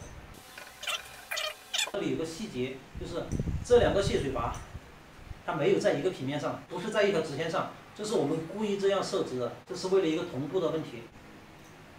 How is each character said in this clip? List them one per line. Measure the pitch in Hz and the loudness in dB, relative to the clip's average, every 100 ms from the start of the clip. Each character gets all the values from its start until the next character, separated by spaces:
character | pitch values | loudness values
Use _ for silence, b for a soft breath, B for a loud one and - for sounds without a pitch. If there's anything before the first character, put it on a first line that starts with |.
| - - - - - - - - 1077 - - - - 622 622 - - - - | -12 -16 -18 -18 -18 -16 -16 -10 -4 -4 -6 -14 -8 -4 -4 -6 -6 -2 0
这 | 202 | 0
里 | - | 0
有 | 131 | 0
个 | |
细 | 160 165 220 | -2 -4 -6
节， | 127 123 - - - | -2 -4 -4 -12 -10
就 | |
是 | - - - - - - | -6 -6 -2 -2 0 -2
这 | - 240 | 8 8
两 | 196 | 8
个 | 190 | 6
泄 | - 180 | 4 2
水 | 139 | 2
阀， | 123 123 - - - - - - - - - | 0 -2 -4 -8 -14 -16 -20 -20 -18 -16 -12
它 | - | -4
没 | 160 185 | 2 4
有 | 165 | 6
在 | 208 | 4
一 | 139 | 2
个 | - | 0
平 | - | -2
面 | 135 143 | -4 -2
上， | 151 120 - | -2 -4 -6
不 | 170 | -6
是 | 208 | -2
在 | 214 | 2
一 | 202 | 4
条 | 165 | 4
直 | 147 135 | 0 -2
线 | - | -2
上， | - - - - - | -2 -4 -8 -16 -8
这 | |
是 | 214 | 0
我 | 202 139 | 2 2
们 | 160 - | 0 -2
故 | 202 | -2
意 | 214 196 | 0 2
这 | 196 | 4
样 | 190 | 2
设 | - 190 | 2 0
置 | - 127 | 0 -2
的， | 120 - - | -4 -6 -10
这 | |
是 | 180 190 | -6 2
为 | 190 | 4
了 | 160 | 4
一 | |
个 | 160 - | 2 -2
同 | 131 151 | -4 -2
步 | 185 | 0
的 | 160 | 0
问 | 156 | 0
题。 | 139 117 - - - - - - - - - | -4 -10 -14 -18 -20 -20 -20 -20 -20 -20 -16